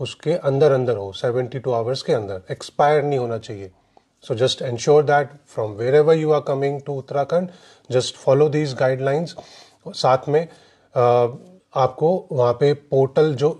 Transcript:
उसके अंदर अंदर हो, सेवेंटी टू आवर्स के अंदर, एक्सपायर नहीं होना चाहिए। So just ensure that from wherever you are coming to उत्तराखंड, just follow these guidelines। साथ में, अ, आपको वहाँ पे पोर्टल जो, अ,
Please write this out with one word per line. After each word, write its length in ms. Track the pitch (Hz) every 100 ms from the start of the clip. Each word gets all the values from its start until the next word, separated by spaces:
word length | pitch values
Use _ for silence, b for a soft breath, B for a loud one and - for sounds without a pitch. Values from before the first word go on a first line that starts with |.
उसके 320 | 127 - 151
अंदर 380 | 165 143 135 151
अंदर 260 | 135 123 110
हो, 140 | 98
सेवेंटी 480 | 95 131 120 123 131
टू 120 | 131
आवर्स 300 | 117 113 135
के 120 | -
अंदर, 280 | 139 101 95 -
एक्सपायर 520 | - - - 147 151
नहीं 160 | 143 139
होना 180 | 123 113
चाहिए। 340 | 107 104 95 _ b b b _ -
So 100 | 110
just 180 | 127 -
ensure 480 | 131 117 - 147
that 220 | 143 147 139
from 420 | - _ - 110 101
wherever 380 | 120 147 151 165
you 120 | 156
are 140 | 147 139
coming 300 | 139 139 143
to 60 | 139
उत्तराखंड, 600 | 143 131 143 139 170 180 B B B B
just 200 | 123 123
follow 400 | - - 135 151 147
these 220 | 151 123
guidelines। 480 | 135 131 135 143 170 - B B B B -
साथ 300 | - 135 131 -
में, 180 | 151 165 b b b b 135
अ, 60 | 120 120 120 127 - - _ 143
आपको 520 | 127 - 156 185 -
वहाँ 220 | 151 120
पे 200 | 120 143
पोर्टल 640 | 143 - 135 135 165 156 131
जो, 140 |
अ, 80 | 147